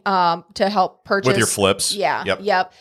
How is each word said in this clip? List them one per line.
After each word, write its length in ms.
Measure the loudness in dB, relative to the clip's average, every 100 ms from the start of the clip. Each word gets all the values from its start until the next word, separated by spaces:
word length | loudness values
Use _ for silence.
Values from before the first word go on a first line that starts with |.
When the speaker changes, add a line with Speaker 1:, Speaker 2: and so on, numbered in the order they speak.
| -2
Speaker 1:
um, 380 | 2 2 0 -6 -4
to 120 | -2
help 380 | 0 -2 -4 -4
purchase. 220 | -2 2
Speaker 2:
With 100 | 2
your 80 | 0
flips? 480 | 2 2 2 -2
Speaker 1:
Yeah. 300 | -2 -2 -2 -4
Speaker 2:
Yep. 140 | -4
Speaker 1:
Yep. 320 | -2 -2 -2 _